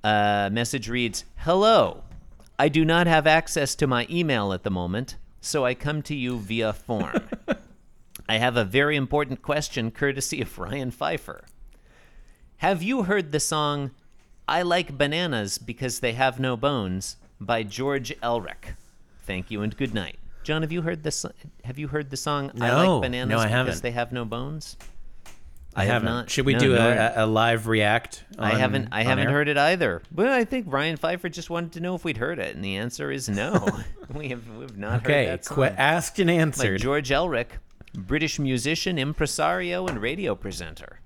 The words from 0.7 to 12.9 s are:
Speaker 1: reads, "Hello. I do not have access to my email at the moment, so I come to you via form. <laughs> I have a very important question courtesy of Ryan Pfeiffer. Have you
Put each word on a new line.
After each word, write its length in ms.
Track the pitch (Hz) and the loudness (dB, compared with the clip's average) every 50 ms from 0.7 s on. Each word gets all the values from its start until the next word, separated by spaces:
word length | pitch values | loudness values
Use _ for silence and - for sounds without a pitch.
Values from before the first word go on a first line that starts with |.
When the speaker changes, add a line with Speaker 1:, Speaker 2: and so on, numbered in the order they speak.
| - 135 107 104 | -2 -4 -4 -2
Speaker 1:
reads, 360 | 120 123 120 117 98 - - - - | -2 0 0 0 -2 -4 -10 -10 -12
"Hello. 640 | - - 156 175 190 202 220 226 190 117 87 - - - - - - - - - - - - _ - | -6 0 2 4 6 6 8 8 8 6 4 2 -6 -14 -16 -16 -18 -18 -18 -20 -20 -20 -20 _ 2
I 100 | 139 156 | 2 4
do 160 | 139 160 160 | 6 4 4
not 220 | 156 165 170 175 | 6 6 6 6
have 200 | 170 165 160 143 | 6 6 6 8
access 480 | 156 156 160 160 - - 160 143 135 - | 8 6 6 4 2 0 0 0 0 0
to 100 | - 151 | 0 2
my 200 | 139 127 120 - - | 2 2 2 0 0
email 420 | 165 175 175 156 135 113 101 98 | 0 0 2 2 2 2 2 0
at 100 | 95 90 - | 0 -2 -2
the 60 | 107 | -2
moment, 460 | 98 90 87 87 92 110 131 - - - - - - - | -2 0 0 0 -2 -2 -4 -6 -10 -14 -14 -16 -20 -12
so 240 | - - - 151 131 | -8 -4 -2 0 2
I 100 | 123 127 | 0 0
come 280 | - - 143 151 156 | 0 -2 -2 -2 -2
to 120 | 143 - 151 | -4 -4 -4
you 240 | 143 123 123 127 117 | -2 -2 -2 -2 -4
via 340 | 104 95 113 113 110 107 | -4 -2 -2 0 0 0
form. 560 | 107 - - - 117 104 92 69 60 - - - - - - - - - - - - | -2 -4 -4 -4 -2 -2 -2 0 -2 -2 -2 -4 -12 -12 -4 -4 -4 -4 -4 -20 -20
<laughs> 540 | - - - - - - - - - - - | -20 -20 -20 -20 -20 -20 -20 -20 -18 -4 -2
I 100 | 113 110 | 0 2
have 180 | 120 127 117 | 2 4 4
a 80 | 120 107 | 2 0
very 320 | 95 95 135 143 147 151 | 2 2 2 2 2 2
important 460 | 143 135 - 143 147 147 127 131 - | 0 0 0 0 0 0 0 -4 -8
question 480 | - - 143 151 139 - - 135 113 113 | -4 -2 -2 -2 -2 -4 -4 -4 -4 -4
courtesy 500 | - - 147 139 135 135 131 - - 143 | -2 0 -2 0 0 -2 -4 -6 -4 -4
of 180 | 120 123 - - | -6 -6 -6 -10
Ryan 320 | 90 101 120 143 131 127 | -8 -6 -6 -6 -6 -6
Pfeiffer. 540 | - - 143 147 170 147 - - - - - - - - - - - - _ - - - - - - - - - - _ - - - _ | -6 -4 -4 -2 -2 -4 -6 -10 -16 -16 -18 -20 -20 -20 -20 -20 -20 -20 _ -20 -20 -20 -20 -20 -20 -20 -20 -20 -20 _ -20 -20 -10 _
Have 240 | - 170 196 170 | 0 0 2 2
you 220 | 165 208 | 0 -2